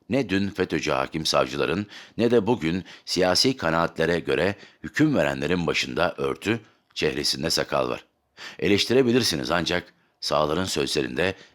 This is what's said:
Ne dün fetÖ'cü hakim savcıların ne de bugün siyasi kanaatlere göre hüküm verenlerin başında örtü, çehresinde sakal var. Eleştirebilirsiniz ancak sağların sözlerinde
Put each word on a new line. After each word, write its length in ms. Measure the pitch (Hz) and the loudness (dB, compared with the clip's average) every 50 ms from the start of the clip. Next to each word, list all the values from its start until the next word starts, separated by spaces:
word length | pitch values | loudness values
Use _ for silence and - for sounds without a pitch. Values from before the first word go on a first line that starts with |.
| _ - | _ -4
Ne 200 | 98 135 139 104 | -2 -2 -2 0
dün 200 | 95 98 101 98 | 0 0 0 -2
fetÖ'cü 420 | 92 - 92 90 - 78 65 73 | -2 -2 -2 0 -2 -2 -2 0
hakim 360 | 71 65 67 65 - 80 80 | 0 0 -2 -2 -4 -6 -4
savcıların 600 | - - 73 67 65 65 71 67 62 78 92 104 - - - - - - - | 0 2 2 2 2 0 -2 -2 0 0 -2 -4 -6 -10 -20 -20 -12 -4 0
ne 120 | 110 120 | 0 4
de 160 | 117 120 101 | 4 4 2
bugün 380 | 95 123 101 - 80 85 95 87 - - - - | 2 0 0 0 -2 -2 -2 -6 -8 -16 -18 -10
siyasi 520 | - - 85 90 92 90 90 - 131 - | -6 -2 0 2 2 4 4 2 2 0
kanaatlere 640 | - - 82 80 82 85 82 - - 82 80 85 85 | 0 0 0 2 2 2 0 0 -2 0 0 0 0
göre 340 | 76 - 67 67 82 95 104 - - - - _ - | 0 0 0 0 0 0 -2 -4 -10 -20 -20 _ -14
hüküm 340 | 78 - - 147 156 139 | -8 -2 2 2 2 4
verenlerin 500 | 101 78 71 69 67 69 76 90 90 85 | 2 2 0 0 -2 -2 0 0 0 0
başında 480 | 76 67 - - 67 62 67 85 87 - - | 0 -2 -2 -2 -4 -2 0 0 0 0 -2
örtü, 420 | 69 67 65 - - 95 113 117 110 - _ _ _ _ - | -4 -4 -4 -4 -2 -2 -2 -2 -4 -12 _ _ _ _ -6
çehresinde 560 | - 87 78 65 67 71 - - 67 71 82 | -2 -2 -2 0 -2 -2 -4 -2 -2 -2 -2
sakal 380 | 82 80 69 - - 71 65 62 | -2 -2 -2 -2 0 0 0 0
var. 160 | 58 - - _ _ _ _ _ _ - - - - - | -2 -6 -8 _ _ _ _ _ _ -18 -18 -16 -10 -4
Eleştirebilirsiniz 920 | - 87 101 98 - - 113 131 135 120 117 127 113 - - 76 64 62 | 0 2 2 2 2 2 4 4 4 4 4 2 2 2 0 -2 -2 -2
ancak 440 | 82 87 82 78 87 90 85 - - _ _ _ _ - | -2 0 0 0 -2 -2 -4 -6 -16 _ _ _ _ -10
sağların 440 | - - 73 73 76 73 76 85 95 | -6 -2 0 2 2 2 0 0 -2
sözlerinde 680 | 95 - 78 71 67 - 78 69 62 60 65 85 95 95 - - - _ | -2 -2 -2 -2 -2 0 -2 -2 -2 -2 -2 -2 -2 -2 -6 -12 -12 _